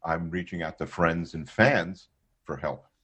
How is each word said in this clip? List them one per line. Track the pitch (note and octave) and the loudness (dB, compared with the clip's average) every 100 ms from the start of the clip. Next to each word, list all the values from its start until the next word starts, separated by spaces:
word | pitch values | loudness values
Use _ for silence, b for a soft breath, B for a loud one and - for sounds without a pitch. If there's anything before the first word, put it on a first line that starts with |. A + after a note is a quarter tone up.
I'm | E2 E2 E2+ | -2 -2 -2
reaching | F2+ F2 F2 | -6 -6 -6
out | D#2+ - | -6 -6
to | D2+ | -8
friends | - E2+ E2+ E2+ | 2 2 2 -4
and | E2 D2+ | -8 -8
fans | - A#2+ B2+ E2+ F#2+ - _ _ _ | 4 6 6 -2 -8 -16 _ _ _
for | - C#2+ | -10 -6
help. | D2+ C2 - _ | -4 -6 -12 _